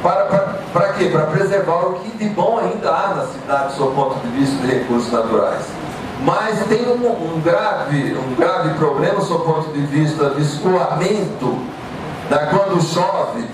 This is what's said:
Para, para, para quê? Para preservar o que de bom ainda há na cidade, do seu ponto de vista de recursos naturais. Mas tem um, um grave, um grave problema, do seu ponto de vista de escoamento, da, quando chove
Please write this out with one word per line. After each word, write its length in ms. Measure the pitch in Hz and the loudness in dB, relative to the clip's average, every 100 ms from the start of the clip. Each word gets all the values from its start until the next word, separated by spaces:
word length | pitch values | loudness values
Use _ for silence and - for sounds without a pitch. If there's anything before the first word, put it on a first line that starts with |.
Para, 220 | 175 185 196 | 2 2 2
para, 300 | 190 - - - | 2 0 -4 -4
para 220 | 175 - | 0 0
quê? 160 | 196 180 | 2 2
Para 120 | 156 | 2
preservar 640 | - 190 196 196 165 170 185 | 2 2 2 2 2 2 0
o 60 | |
que 220 | 180 208 - | -2 -6 -4
de 100 | 214 | -4
bom 300 | - 185 233 | 0 2 2
ainda 280 | - - 165 | 0 -2 0
há 280 | 165 196 175 | 0 0 -2
na 100 | - | -4
cidade, 440 | - - 143 135 | -6 -2 -2 0
do 80 | - | 0
seu 100 | 135 | 0
ponto 320 | 135 - - | 2 0 -2
de 80 | 120 | -4
vista 280 | 127 135 135 | 0 0 2
de 160 | 127 120 | 0 0
recursos 360 | 120 120 117 | 2 0 0
naturais. 520 | 117 113 110 98 - - - - - - - | 0 2 2 2 -2 -6 -10 -10 -10 -10 -2
Mas 360 | 139 - 220 214 226 | 0 2 0 -2 2
tem 200 | 226 247 | 2 2
um, 460 | 240 240 - 165 165 | 2 2 0 -2 -2
um 60 | |
grave, 720 | 160 170 - - - 147 113 120 | 2 2 2 -2 -2 0 0 -2
um 200 | 131 123 | -4 0
grave 400 | - - 156 156 | 0 2 -2 0
problema, 440 | - - 170 196 | 0 2 0 0
do 60 | 185 | 0
seu 140 | 165 | 0
ponto 340 | 165 156 151 | 0 0 -2
de 80 | 143 139 | -4 0
vista 420 | 143 151 143 143 | 2 2 2 0
de 140 | 143 | 2
escoamento, 1120 | 151 - 185 180 175 160 190 214 175 - 127 120 - - - - 156 - 156 | -2 0 2 2 2 0 2 0 0 -2 -2 -2 -6 -10 -10 -10 -8 -8 0
da, 160 | 147 147 | 0 2
quando 340 | 196 196 175 | 2 2 2
chove 640 | 151 - - 151 143 117 110 | 2 2 0 0 -2 -4 -8